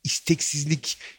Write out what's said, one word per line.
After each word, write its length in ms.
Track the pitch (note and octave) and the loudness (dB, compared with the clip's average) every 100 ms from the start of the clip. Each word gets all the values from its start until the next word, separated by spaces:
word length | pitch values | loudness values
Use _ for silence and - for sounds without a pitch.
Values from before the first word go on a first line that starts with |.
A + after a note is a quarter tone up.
isteksizlik, 920 | - - - E3 - D3 D3 D#3+ - - - | -4 -2 2 2 2 -2 0 0 0 -8 -12